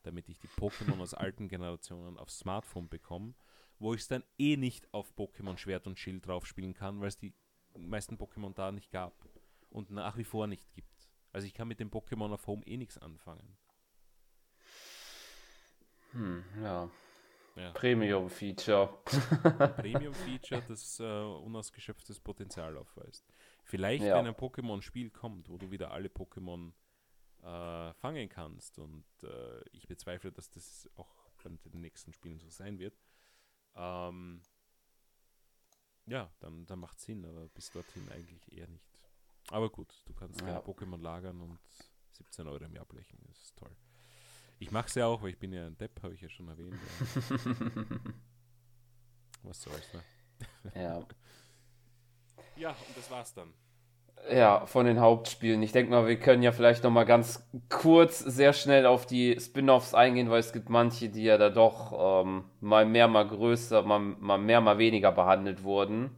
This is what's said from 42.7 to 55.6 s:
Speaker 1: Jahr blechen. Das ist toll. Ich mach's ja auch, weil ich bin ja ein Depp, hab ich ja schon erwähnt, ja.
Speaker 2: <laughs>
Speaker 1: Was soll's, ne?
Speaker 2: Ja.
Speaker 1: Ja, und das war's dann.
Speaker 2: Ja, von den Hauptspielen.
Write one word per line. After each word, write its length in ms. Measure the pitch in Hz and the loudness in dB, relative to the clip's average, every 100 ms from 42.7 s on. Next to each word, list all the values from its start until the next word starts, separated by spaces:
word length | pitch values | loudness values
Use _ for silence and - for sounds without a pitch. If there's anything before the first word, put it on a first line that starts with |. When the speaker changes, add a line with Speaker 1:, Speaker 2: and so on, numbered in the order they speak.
Speaker 1:
Jahr 120 | 78 - | -20 -20
blechen. 320 | - - - - | -20 -20 -20 -20
Das 140 | _ | _
ist 160 | - _ | -20 _
toll. 180 | - - _ _ _ _ _ - _ _ | -20 -20 _ _ _ _ _ -20 _ _
Ich 80 | - | -8
mach's 240 | 107 117 | -6 -4
ja 120 | 127 117 | -2 -2
auch, 160 | 117 | -2
weil 80 | 101 | -8
ich 80 | 90 | -12
bin 160 | 98 | -12
ja 120 | 90 82 | -12 -14
ein 120 | 80 | -14
Depp, 240 | 107 - | -16 -14
hab 100 | 92 | -16
ich 80 | 87 | -18
ja 80 | 90 | -20
schon 200 | - 85 | -20 -20
erwähnt, 260 | 80 87 | -18 -18
ja. 320 | 90 - - 123 | -16 -16 -12 -10
Speaker 2:
<laughs> 2250 | 139 120 131 123 120 117 110 107 120 - - _ _ _ _ _ _ _ _ _ _ _ - | -8 -6 -8 -6 -8 -8 -10 -12 -12 -14 -18 _ _ _ _ _ _ _ _ _ _ _ -20
Speaker 1:
Was 200 | 95 90 | -20 -20
soll's, 280 | - 76 - | -16 -16 -16
ne? 80 | 87 85 _ _ _ - _ 101 | -20 -20 _ _ _ -20 _ -18
Speaker 2:
Ja. 320 | 92 87 85 - - _ - _ _ _ _ _ _ _ _ _ - - 147 | -12 -10 -10 -14 -20 _ -20 _ _ _ _ _ _ _ _ _ -20 -20 -14
Speaker 1:
Ja, 140 | 160 | -12
und 240 | 143 - | -12 -16
das 160 | - - | -18 -14
war's 220 | 123 117 | -14 -14
dann. 220 | - 82 80 _ _ _ _ _ - - | -16 -20 _ _ _ _ _ _ -16 0
Speaker 2:
Ja, 360 | 127 110 101 - | 6 8 6 2
von 180 | 131 | 2
den 160 | 120 117 | 4 6
Hauptspielen. 600 | 113 117 117 - 113 110 | 6 6 0 -4 0 0